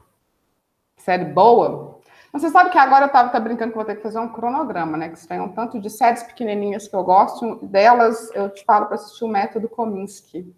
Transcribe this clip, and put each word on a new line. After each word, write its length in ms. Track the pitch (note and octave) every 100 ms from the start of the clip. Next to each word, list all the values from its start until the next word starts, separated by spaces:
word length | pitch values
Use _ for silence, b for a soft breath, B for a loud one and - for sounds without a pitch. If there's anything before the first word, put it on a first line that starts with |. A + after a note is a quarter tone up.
| _ _ _ _ _ _ _ _ _ _
Série 300 | - F3+ E3
boa? 720 | D3 G#3+ A#3+ D3+ D3 - - b b b
Mas 100 | D4
você 80 | D#4+
sabe 200 | F4+ F#4
que 80 | E4+
agora 280 | C4 C4+ C#4
eu 60 |
tava, 160 | C#4 A#3+
tá 80 | B3
brincando 340 | A3+ A#3 A3+
que 60 | A3
eu 40 |
vou 40 | G#3+
ter 100 | G3+
que 60 |
fazer 160 | A3 A3
um 100 | A#3
cronograma, 640 | - A#3+ C4+ C#4+ F3+ D#3+ D#3
né? 120 | E3
Que 80 | E3
isso 120 | -
tem 120 | F3+
um 120 | F3+
tanto 260 | F3+ A#3+ B3
de 80 | G3+
séries 340 | - A#3 A#3
pequenininhas 640 | - - A3+ G#3 G3+ G3 G#3+
que 60 | G3
eu 80 |
gosto. 520 | F3+ F#3 A3+ - A#3 - G3
Delas, 640 | G3 G#3+ A#3+ A#3 A3+ -
eu 160 | - G3
te 140 | -
falo 220 | - G#3+ -
pra 100 | G#3+
assistir 280 | - -
o 40 | A3+
Método 400 | G3+ G#3+ A3+ A3+
Kominsky. 880 | - A3+ G3 G3 - _ D#3 F3+